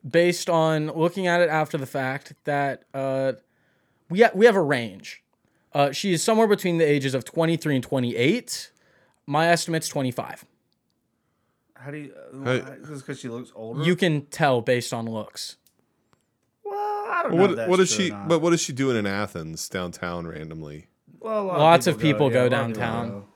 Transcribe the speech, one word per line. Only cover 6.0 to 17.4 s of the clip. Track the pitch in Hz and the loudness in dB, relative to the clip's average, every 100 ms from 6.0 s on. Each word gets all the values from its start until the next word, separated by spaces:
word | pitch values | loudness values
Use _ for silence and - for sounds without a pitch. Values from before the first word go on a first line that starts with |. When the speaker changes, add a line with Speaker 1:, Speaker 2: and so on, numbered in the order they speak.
| 196 | 0
Speaker 1:
is | 165 | 0
somewhere | - 220 220 | 2 4 4
between | 202 185 170 | 2 2 2
the | |
ages | 156 147 135 | 4 2 2
of | 127 | -4
twenty-three | - - 165 165 156 | -4 -2 0 0 0
and | 135 | -2
twenty-eight. | 123 135 123 113 131 233 - - - _ _ _ _ _ - | 0 -2 -2 2 2 2 -2 -12 -12 _ _ _ _ _ -4
My | 143 165 | 0 4
estimate's | 165 - 160 - | 2 2 -4 -4
twenty-five. | 147 131 120 - - - _ _ _ _ _ _ _ _ _ _ _ _ | -2 -2 -4 -8 -12 -20 _ _ _ _ _ _ _ _ _ _ _ _
Speaker 2:
How | _ 127 | _ -16
do | 147 | -14
you? | 143 | -16
Uh, | 73 - 131 | -18 -20 -10
Speaker 3:
Hey. | 131 127 | -2 -2
Speaker 2:
why, | - - 147 | -2 -16 -14
just | 147 - | -14 -12
'cause | 139 | -12
she | 123 | -10
looks | 117 123 | -12 -14
older? | - 113 120 | -14 -10 -2
Speaker 1:
You | 151 | 0
can | 175 185 151 139 | 2 2 0 -4
tell | - 151 127 | 0 2 2
based | 113 123 117 | 2 -2 -2
on | 120 113 | -6 -6
looks. | 113 104 - - - _ _ _ _ _ _ _ _ _ _ | -8 -10 -12 -14 -16 _ _ _ _ _ _ _ _ _ _
Speaker 2:
Well, | 415 403 | -12 -6
I | 415 415 415 359 | -6 -6 -4 -4
don't | 339 | 0
Speaker 3:
What, | 175 | 2